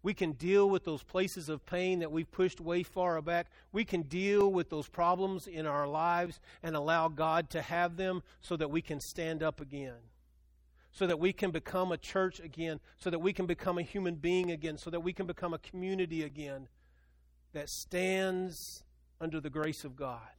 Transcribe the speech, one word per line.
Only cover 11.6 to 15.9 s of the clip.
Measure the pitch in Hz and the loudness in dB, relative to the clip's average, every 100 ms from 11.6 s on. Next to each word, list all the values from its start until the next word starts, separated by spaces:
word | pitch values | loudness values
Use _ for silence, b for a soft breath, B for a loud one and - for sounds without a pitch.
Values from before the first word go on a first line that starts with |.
| - 185 185 | -2 -2 0
a | 165 | -2
church | - 196 185 - | 0 2 2 0
again, | 165 147 165 151 b b | -14 -6 -4 -4 b b
so | 185 | -2
that | 165 | 2
we | 180 | 2
can | 190 180 | 2 -2
become | 170 190 175 | 0 0 0
a | |
human | 170 202 180 165 | -2 -2 -2 0
being | 165 185 180 | 2 2 2
again, | 165 160 151 | -2 -4 -6
so | 170 | -6
that | 170 | -4
we | 170 | -4
can | 185 180 | -4 -6
become | 170 175 | -4 -4
a | 165 | -6
community | - 185 185 | -8 -6 -4